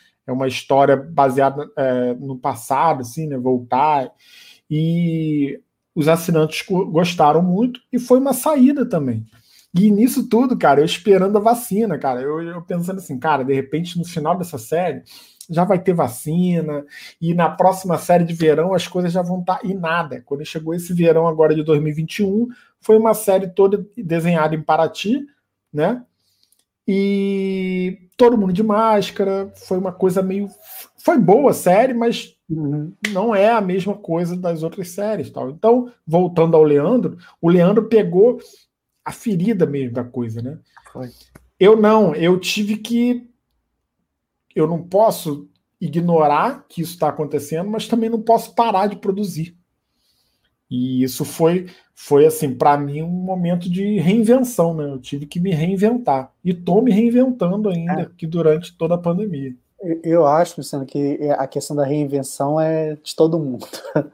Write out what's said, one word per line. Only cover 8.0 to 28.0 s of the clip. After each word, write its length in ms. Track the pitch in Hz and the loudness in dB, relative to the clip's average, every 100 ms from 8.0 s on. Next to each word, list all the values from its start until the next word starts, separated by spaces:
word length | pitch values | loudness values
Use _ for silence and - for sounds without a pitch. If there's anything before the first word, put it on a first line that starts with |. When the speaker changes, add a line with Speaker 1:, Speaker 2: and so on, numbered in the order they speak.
| - 247 | 2 2
Speaker 1:
uma 140 | 269 | 2
saída 520 | 262 302 302 254 285 240 | -2 0 4 4 4 -2
também. 400 | 175 135 113 110 _ _ _ _ | -2 -2 -4 -8 _ _ _ _
E 160 | 175 214 | 2 4
nisso 380 | 208 247 - - | 4 2 2 0
tudo, 300 | 220 262 247 | 2 2 2
cara, 240 | 156 139 | 4 4
eu 40 | 160 | 4
esperando 520 | - 226 190 190 208 | 0 4 4 4 2
a 40 | |
vacina, 560 | 214 240 - 196 226 147 | 2 0 0 -2 -2 -2
cara, 240 | 135 123 | -4 -4
eu, 200 | 135 156 | -4 -6
eu 200 | 170 175 | -6 -10
pensando 360 | 170 175 175 190 | -8 -6 -6 -8
assim, 200 | - 127 | -10 -6
"Cara, 260 | 160 143 | -2 -2
de 100 | 131 | 0
repente 440 | 135 - 156 175 175 | -2 -2 -6 -6 -6
no 60 | |
final 340 | 160 160 151 185 | -8 -6 -4 -4
dessa 200 | 170 131 | -6 -10
série 460 | - 160 180 131 - - - _ - | -6 -4 -2 -6 -12 -20 -20 _ -6
já 140 | 165 | -2
vai 180 | 185 185 | 2 2
ter 120 | 180 | 2
vacina 920 | 170 131 - - 165 180 175 156 147 143 - - - | 0 -2 -4 -4 0 0 0 -2 -6 -10 -18 -20 -8
e 120 | 165 | -2
na 160 | 170 160 | 0 0
próxima 480 | - 185 180 185 160 | 2 2 2 -2 -4
série 280 | - 175 170 | 2 2 2
de 80 | |
verão 400 | 165 160 147 170 | 0 2 2 2
as 120 | 185 - | -2 -2
coisas 280 | 180 180 | -4 -2
já 80 | 180 | -2
vão 200 | 175 185 | -2 -4
tá", 200 | 180 185 | -4 -4
e 100 | 202 | -4
nada. 480 | 190 165 170 156 127 - | -6 -2 -2 -4 -8 -10
Quando 180 | 139 156 | -10 -8
chegou 280 | 160 156 | -10 -6
esse 200 | 175 175 | -6 -4
verão 320 | 175 170 160 165 | 2 4 4 2
agora 300 | 156 156 156 | 2 2 2
de 80 | |
dois 160 | 156 151 | 2 0
mil 120 | 151 | 0
e 40 | 147 | -4
vinte 240 | 160 - | -6 -2
e 40 | 202 | 0
um, 220 | 202 240 247 _ _ | 0 -2 -6 _ _
foi 160 | - 220 | 4 4
uma 160 | 220 | 4
série 340 | 220 - 190 190 | 2 2 0 0
toda 380 | - 196 196 185 - | 2 2 2 -4 -12
desenhada 600 | 180 165 165 170 156 156 | -4 -2 0 2 0 -2
em 60 | |
Paraty, 640 | 147 160 160 - 196 277 285 _ _ _ _ | 0 0 0 -2 -4 -4 -6 _ _ _ _
né? 320 | 147 165 247 - _ _ _ _ _ _ _ - | -2 -2 -2 -8 _ _ _ _ _ _ _ -4
E 1200 | 196 196 202 196 196 190 190 185 185 180 190 | 0 0 0 0 -2 -4 -4 -4 -4 -4 -6